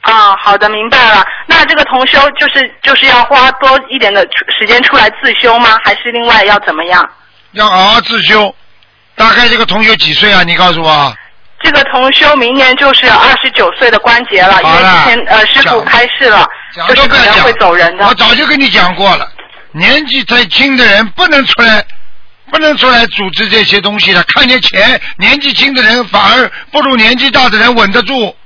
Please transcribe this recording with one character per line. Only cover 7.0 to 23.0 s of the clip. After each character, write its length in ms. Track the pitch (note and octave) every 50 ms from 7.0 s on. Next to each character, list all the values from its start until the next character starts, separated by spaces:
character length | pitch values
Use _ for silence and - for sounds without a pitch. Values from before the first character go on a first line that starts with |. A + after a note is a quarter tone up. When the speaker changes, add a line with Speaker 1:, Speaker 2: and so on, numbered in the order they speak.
| D#3 - - _ _ _ _ _ _ _ _
Speaker 2:
要 160 | G3 G#3+ G#3+
好 200 | F#3+ F#3 F#3 G3+
好 120 | A3 A#3
自 220 | - - A#3 A3 G3
修。 320 | F3+ G#3+ G#3+ G#3 F#3+ - - - - - _ _ _ _ _ _ _ _
大 180 | - A3 A3+ A3+
概 160 | A#3 B3 A#3
这 80 | A#3
个 80 | A#3 A#3
同 180 | G3+ F#3 G#3 A3
修 120 | A3 A3
几 160 | G#3+ - - -
岁 180 | - - G#3 G3+
啊？ 100 | F#3 F3
你 120 | E3+ E3+
告 180 | F3 F3+ F3+ E3+
诉 100 | D#3+ E3
我。 340 | D#3 D#3 D3 C#3+ C3+ A2 - - - - - - - - - -
Speaker 1:
这 100 | D#4+ D4+
个 100 | D4 C#4
同 280 | C#4 - B3 B3+ C4 C4+
修 240 | - D#4 D4 D4
明 160 | C#4+ B3 A#3 B3+
年 220 | C4+ C4+ C4 B3+
就 160 | C4 C#4+ C#4 C4+
是 160 | - C4 B3+
二 240 | A3 - - C4 C4 B3 -
十 80 | C4 B3
九 200 | B3+ G#3+ F3 F3
岁 180 | - - A#3+
的 80 | A3+ G#3
关 220 | G3+ B3 A#3 A#3+ B3
节 160 | - G3+ F#3+ F3+
了， 100 | F#3 G3 F#3 E3+
Speaker 2:
好 160 | D#3 E3 E3+
了， 260 | F3+ F#3+ F3+ E3+ D3+ C#3
Speaker 1:
因 80 | -
为 0 |
之 80 | - -
前， 0 |
呃， 200 | - - A3 G#3+
师 160 | G#3+ - - - -
父 140 | - A3+ -
开 240 | - - A#3 A#3+
示 220 | A#3+ - - C#4 B3
了， 180 | G#3+ G3 D#3+ - - - - - -
Speaker 2:
讲， 120 | E3+ E3+ F3+
Speaker 1:
就 60 | B3+
是 140 | C4+ C#4 C4+
可 80 | A3+ A#3 A#3+
能 180 | G3+ G#3+ - C4
会 100 | B3+ A3+
走 200 | - G#3+ F#3 E3+
人 220 | F3 E3+ E3+ F3
的。 80 | F3+ G3+
Speaker 2:
讲 40 | G#3
都 40 | -
不 60 | - B3
要 40 |
讲。 20 | G#3+
我 60 | -
早 0 |
就 120 | A3 D4+
跟 140 | D4 D4+ C#4+
你 80 | C#4 B3
讲 260 | F#3 A3 F#3 F3 F3+
过 220 | D#3+ G3 G3 F3
了， 100 | D3+ C#3+ - - - - - - - - - -
年 320 | D3+ F3 G#3 B3+ D4 D#4
纪 160 | C4 - C4+ -
太 200 | - A#3 A#3+ A#3+
轻 320 | F3+ - - B3+ C#4 C4+
的 80 | B3+ B3
人 200 | A3 G3+ G3+ A3+ G#3+
不 180 | - - F4+ F4+
能 160 | D#4 C#4 C4+
出 160 | - - - A#3+
来， 220 | A3+ G#3+ G#3+ - - - - - - - - - - - _ - -
不 80 | - D#4+
能 180 | D#4 D4+ D4
出 120 | G#3 A3+ B3+
来 160 | B3 A#3